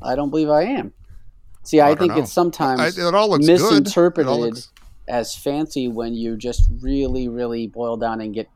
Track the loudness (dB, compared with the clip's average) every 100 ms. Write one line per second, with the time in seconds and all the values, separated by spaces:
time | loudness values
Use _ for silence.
0 | -6 -4 -2 -2 2 2 2 -4 -8 -14
1 | -20 -20 -20 -20 -20 -20 0 4 4 4
2 | 2 0 -2 0 0 0 -2 0 -2 -2
3 | 0 2 4 4 6 6 6 4 4 2
4 | 2 2 0 0 -2 -6 -14 -20 -20 -18
5 | -6 -6 -6 -6 -4 -4 -4 -4 -4 -4
6 | -6 -6 -6 -6 -4 4 4 4 -2 -2
7 | 0 -2 -4 -4 -4 -4 -6 -6 -6 -4
8 | -4 -4 -6 -8 -10